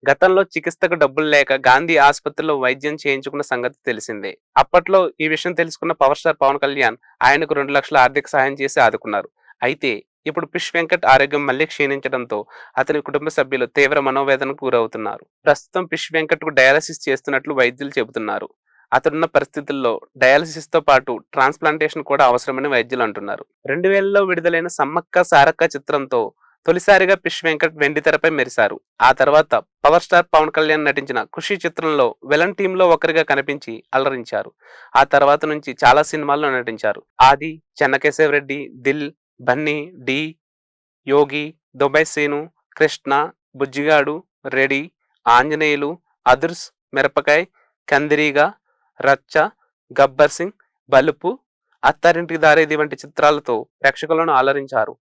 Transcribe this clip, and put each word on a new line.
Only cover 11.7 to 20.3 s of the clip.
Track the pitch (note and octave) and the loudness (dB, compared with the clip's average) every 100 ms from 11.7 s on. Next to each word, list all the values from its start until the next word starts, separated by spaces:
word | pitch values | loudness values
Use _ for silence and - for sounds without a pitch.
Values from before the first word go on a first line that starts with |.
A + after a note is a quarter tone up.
| - C#3+ C#3 C3 C3 A#2+ G#2 G#2 - - - | -2 -4 -4 -6 -8 -6 -8 -10 -18 -10 -6
అతని | C3+ D3+ | -2 -4
కుటుంబ | C#3+ C#3+ D3+ | -4 -6 -4
సభ్యులు | D#3 C3 C3 A#2+ | -4 -4 -4 -4
తీవ్ర | - C#3 D3 | 0 0 0
మనోవేదనకు | C3+ C3+ C#3 C3+ C3+ C#3 C3 | -2 -2 0 -2 -2 -6 -2
గురవుతున్నారు. | A#2+ A2+ A2 G#2 G#2+ _ _ - | -2 -2 -6 -10 -10 _ _ 0
ప్రస్తుతం | C#3+ _ F#3 F3 | 0 _ -8 -6
పిష్ | E3+ - | -8 -4
వెంకట్ | D#3+ D#3 D#3+ | -4 -2 -4
కు | D#3+ | -2
డయాలసిస్ | C#3 C3 C#3+ - D#3+ - | 4 4 4 0 -10 -4
చేస్తున్నట్లు | C3+ - C3+ D3 | -4 -2 -6 -4
వైద్యులు | C#3 A#2+ B2+ C#3 C#3 | 0 0 -2 -8 -4
చెబుతున్నారు. | A2+ - A2 G2+ - _ _ _ _ | -6 -6 -6 -8 -10 _ _ _ _
అతడున్న | B2 D#3+ D3+ E3 | 0 0 -2 0
పరిస్థితుల్లో | C#3+ C#3+ - C#3+ C#3+ B2 A2+ - - | 0 -2 -10 -8 -4 -2 -4 -10 0
డయాలసిస్ | C3 | 4